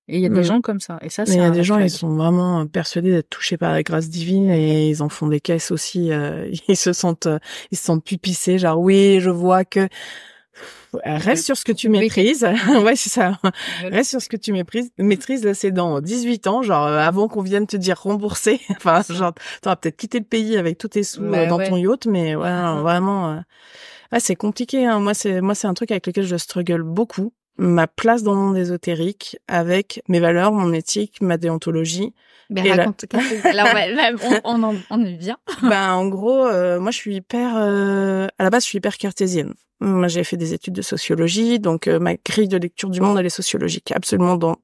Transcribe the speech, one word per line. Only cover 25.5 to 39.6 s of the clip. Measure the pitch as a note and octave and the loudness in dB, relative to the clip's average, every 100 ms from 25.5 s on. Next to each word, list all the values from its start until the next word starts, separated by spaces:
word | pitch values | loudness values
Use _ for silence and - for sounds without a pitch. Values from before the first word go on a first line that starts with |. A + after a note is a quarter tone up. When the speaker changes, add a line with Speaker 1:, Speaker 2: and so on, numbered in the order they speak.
Speaker 2:
c'est | G#3 G#3 | 0 -2
un | |
truc | F3+ A3+ | -4 -4
avec | G3 F#3 | -4 -2
lequel | G3 | -2
je | F#3 F3 | -2 -4
struggle | - F3+ F3 E3+ | -4 -4 -2 -2
beaucoup. | D#3+ F3 A#3 - G#3+ - _ - | -2 -2 -2 -4 -6 -8 _ -2
Ma | F3+ E3+ D#3+ | 2 4 2
place | - A3+ A#3+ | 0 2 2
dans | G#3 | 2
le | G3 | 2
monde | G3 F#3+ | 2 0
ésotérique | F3 F3 - E3 F3 G3+ - - - | -2 -4 -4 -2 -4 -6 -16 -16 -4
avec | F3 E3+ F#3 - - - | -2 0 0 -2 -10 0
mes | E3+ | 2
valeurs, | E3+ E3+ G3+ | 4 4 2
mon | G#3 F3 | 2 0
éthique, | E3 - G#3 G#3 - | 0 -2 -4 -4 -2
ma | F#3 E3 | -2 0
déontologie. | E3+ D#3+ E3+ D#3+ D#3+ F3 A3+ - _ _ - | 0 -2 -2 -2 -2 -4 -6 -8 _ _ -8
Speaker 3:
Ben, | F#3+ | 0
Speaker 2:
Et | F#3+ | 2
la | F#3+ | 4
Speaker 3:
raconte, | G#3+ G3+ - | 2 -2 -4
qu'est-ce | A#3 C4 A3 | -2 -2 0
que, | F4 | 2
alors, | G#3 G#3 | 4 4
bah, | G#3+ F#3 | 4 2
bah, | C4 B3 A#3+ A#3 G#3+ | 2 0 0 0 0
on, | - A#3 | 2 0
on | |
en, | A3 G3+ - | 0 -2 -4
on | A3 | -2
y | G3+ E3+ | -2 -4
vient. | F3+ A#3+ - | -10 -10 -12
Speaker 2:
<laughs> | - | 0
Ben, | B3 G3 F#3+ | 2 4 4
en | F#3 G3 | 2 0
gros, | F#3+ G#3+ C4+ B3+ | 0 2 4 4
euh, | F#3 F3+ F3 | 2 2 0
moi, | G3+ | -2
je | B3 | -4
suis | G#3 G3 | -6 -8
hyper, | - A#3+ B3 A3 | -6 -4 -2 0
euh, | G#3 G3+ G3 G3 G3 F#3+ F#3+ - | 0 2 2 0 0 0 -2 0
à | |
la | F#3+ | 2
base, | A#3+ | 2
je | - | 2
suis | G3+ | -2
hyper | G3+ - | -4 -4
cartésienne. | G3+ - F#3+ F3 C#3+ - | -6 -2 0 0 -4 -10